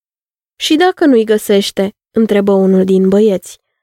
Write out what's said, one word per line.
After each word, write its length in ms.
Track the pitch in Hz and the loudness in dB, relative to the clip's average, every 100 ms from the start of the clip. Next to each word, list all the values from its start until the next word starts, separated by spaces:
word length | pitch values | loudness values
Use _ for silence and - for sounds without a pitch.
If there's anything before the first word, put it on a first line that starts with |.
| _ _ _ _ _ - | _ _ _ _ _ -10
„Și 200 | - 311 | -2 0
dacă 280 | 359 370 | 0 0
nu-i 200 | 311 233 | 2 2
găsește?” 680 | 220 214 - 202 202 - 196 - _ | 0 -2 0 -2 -2 -4 -6 -8 _
întrebă 420 | 220 220 202 202 | -4 -2 0 0
unul 320 | 196 190 185 | 0 2 0
din 240 | 185 190 190 | 2 0 2
băieți. 500 | 202 220 180 - - _ _ | 2 0 -2 -8 -20 _ _